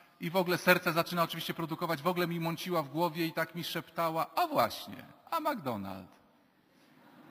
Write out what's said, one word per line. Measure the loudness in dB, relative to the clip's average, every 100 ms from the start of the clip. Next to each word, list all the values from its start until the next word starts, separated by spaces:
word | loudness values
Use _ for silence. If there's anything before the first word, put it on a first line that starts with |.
| -20 -8
i | -2
w | 2
ogóle | 2 4
serce | 6 6 4
zaczyna | 0 0 0
oczywiście | 0 -2 -6
produkować, | -4 -4 -4 -2 0
w | 0
ogóle | 2 0
mi | 0
mąciła | -2 -4 -2 -2
w | 0
głowie | 0 0 0 -2
i |
tak | -2 -4 -4
mi |
szeptała, | -6 -6 -6 -2 0 0 -2 -2
a | 0
właśnie, | 2 2 0 -12 -14 -16 -20 -6
a | -2
McDonald? | -2 -2 -4 -4 -6 -12 -16 -20 _ _ _ _ _ _ _ _ -20 -20 -20